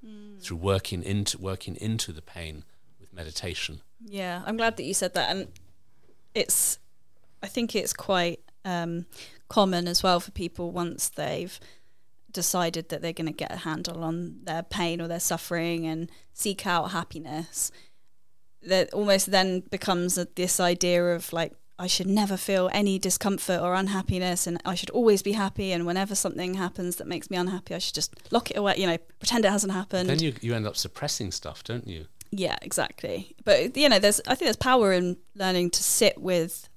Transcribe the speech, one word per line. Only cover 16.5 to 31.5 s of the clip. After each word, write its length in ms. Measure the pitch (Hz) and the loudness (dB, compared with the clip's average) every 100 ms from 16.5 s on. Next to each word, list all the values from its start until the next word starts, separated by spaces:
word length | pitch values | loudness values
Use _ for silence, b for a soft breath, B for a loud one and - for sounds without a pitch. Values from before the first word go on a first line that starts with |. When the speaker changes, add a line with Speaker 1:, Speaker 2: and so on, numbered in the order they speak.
| 196 196 | -2 0
Speaker 1:
out 260 | 170 170 | 0 0
happiness, 800 | 185 175 165 151 156 165 - - b b b b - - - - - | -4 -6 -10 -8 -8 -8 -4 -6 b b b b -20 -20 -20 -20 -12
that 300 | 170 185 - | 0 2 2
almost 380 | 202 208 196 190 | 0 4 4 4
then 300 | 190 190 180 - | 4 4 2 -2
becomes 480 | 196 - 175 180 180 | -4 0 0 0 0
a, 80 | 175 - | -2 -2
this 240 | 180 - | 0 2
idea 440 | 180 175 180 175 175 170 | 4 4 4 4 4 0
of, 180 | - | -2
like, 200 | 170 165 - - - | -2 -2 -6 -18 -6
"I 80 | 180 | -2
should 200 | - 185 | 0 4
never 300 | 208 202 190 | 4 4 0
feel 320 | - 190 185 | 0 2 2
any 260 | 208 202 190 | 2 2 2
discomfort 600 | 190 - 196 190 - 175 | 2 0 0 0 0 0
or 120 | 175 | 2
unhappiness, 720 | 185 190 196 190 185 180 180 180 | 2 2 0 0 0 0 0 -2
and 140 | 170 | -2
I 120 | - 185 | -4 -4
should 160 | - | -2
always 300 | 247 226 196 | 4 6 6
be 80 | 202 | 4
happy, 380 | 214 196 - 190 | 0 0 -2 -2
and 140 | 175 170 | 0 0
whenever 280 | 180 196 196 | 0 0 0
something 380 | 190 - 180 | -2 -2 -4
happens 440 | 190 185 190 180 175 | -2 -4 -4 -4 -4
that 100 | - | -6
makes 220 | 170 - | -6 -4
me 80 | 185 | -2
unhappy, 360 | 180 185 - 175 | 0 -2 -6 -6
I 40 | |
should 160 | - - | -4 -2
just 180 | - - - | -4 -6 0
lock 200 | 233 - | 0 0
it 60 | 208 | 0
away, 180 | 202 - | 2 2
you 80 | 185 | 2
know, 100 | 165 - - | 0 -4 -6
pretend 260 | - 240 208 | 0 4 6
it 60 | |
hasn't 220 | 202 196 | 4 2
happened." 340 | 185 196 185 180 | -2 -2 0 2
Speaker 2:
Then 100 | 147 | 2
you, 140 | 160 110 | 2 0
you 120 | 113 | -2
end 140 | 117 104 | 0 0
up 100 | - | -2
suppressing 540 | - - 143 - 95 | -6 -4 -4 -4 -4
stuff, 320 | - - | -6 -8